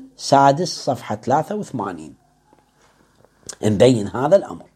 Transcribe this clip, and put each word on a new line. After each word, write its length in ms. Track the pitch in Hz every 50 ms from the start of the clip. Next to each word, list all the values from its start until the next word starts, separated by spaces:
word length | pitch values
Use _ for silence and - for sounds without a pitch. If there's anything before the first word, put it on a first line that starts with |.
| - - _ -
السادس 680 | - - - 139 139 139 139 147 180 156 - - -
صفحة 300 | - 131 120 - - 110
ثلاثة 400 | 104 - - 127 151 156 - 202
وثمانين، 580 | 214 196 - - 127 98 101 90 80 78 76 - _ _ _ _ _ _ _ _ _ _ _ _ _ _ _ _ _ _ _ _ _ _ _ _ _ _ - - - -
نبين 440 | 107 107 92 - 127 131 113 101 101
هذا 280 | 95 117 131 139 185
الأمر. 300 | 196 - - 90 82 - _ _